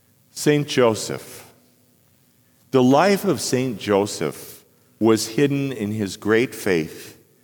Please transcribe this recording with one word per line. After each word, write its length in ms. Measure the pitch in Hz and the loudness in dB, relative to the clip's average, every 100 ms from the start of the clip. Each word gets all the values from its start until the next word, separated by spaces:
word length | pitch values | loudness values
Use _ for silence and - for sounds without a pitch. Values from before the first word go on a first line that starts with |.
| _ _ _ | _ _ _
Saint 380 | - 160 147 147 | -4 0 2 0
Joseph. 840 | - 120 107 - 65 - - - _ _ _ _ _ _ _ _ _ _ _ _ | 2 2 2 -4 -10 -12 -20 -20 _ _ _ _ _ _ _ _ _ _ _ _
The 120 | 131 | 4
life 440 | 127 139 190 196 196 | 6 6 4 2 0
of 120 | 117 | -2
Saint 400 | - 127 131 98 | -2 -2 -4 -6
Joseph 840 | 104 98 104 - 76 - - - _ _ _ _ | 0 2 2 -2 -6 -6 -16 -20 _ _ _ _
was 300 | 110 110 - | 2 2 0
hidden 420 | - 143 143 139 | -2 0 0 -4
in 200 | 117 104 | -6 -6
his 260 | 110 98 - | -4 -6 -6
great 380 | 101 110 127 | 0 0 0
faith 640 | - 104 87 78 - - - _ _ | -4 -2 0 -2 -10 -18 -20 _ _